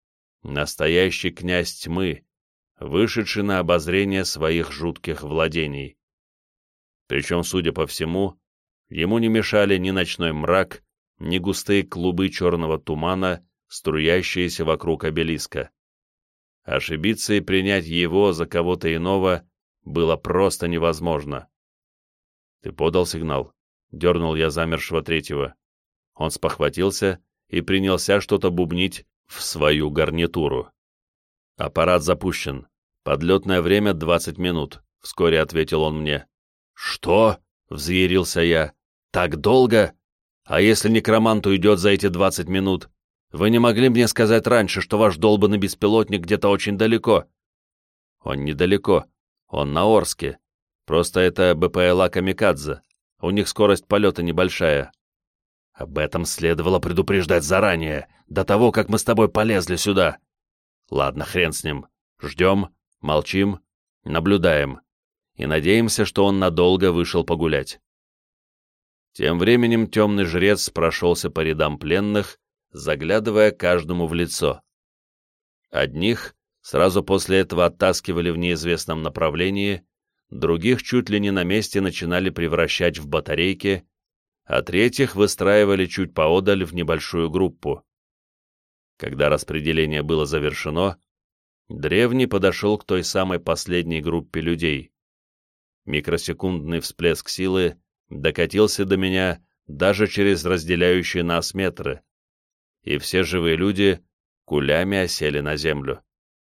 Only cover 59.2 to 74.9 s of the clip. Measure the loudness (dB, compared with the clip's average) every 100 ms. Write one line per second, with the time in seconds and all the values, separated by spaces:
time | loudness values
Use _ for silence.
59.2 | 2 2 0 0 0 -2 0 2 2 0
60.2 | _ _ _ _ _ _ _ -2 -2 -2
61.2 | -4 -2 -2 -2 -6 -8 -10 _ _ _
62.2 | -10 0 2 2 -2 _ _ _ -2 -2
63.2 | 0 0 0 -2 _ _ _ _ -6 -2
64.2 | 2 2 4 2 0 -6 _ _ _ _
65.2 | _ -8 -2 0 4 4 2 0 0 2
66.2 | 2 2 2 4 4 4 2 2 0 -2
67.2 | -2 -2 0 -2 -4 -12 _ _ _ _
68.2 | _ _ _ _ _ _ _ _ _ -4
69.2 | -2 2 4 4 4 2 2 2 2 2
70.2 | 0 2 2 2 -2 -2 -2 0 0 0
71.2 | -2 -2 -2 0 -2 -2 -2 0 0 -2
72.2 | -4 -10 _ _ _ -8 -6 -4 0 0
73.2 | 2 4 4 4 0 0 0 -4 -2 -2
74.2 | -4 -2 -2 -2 _ _ _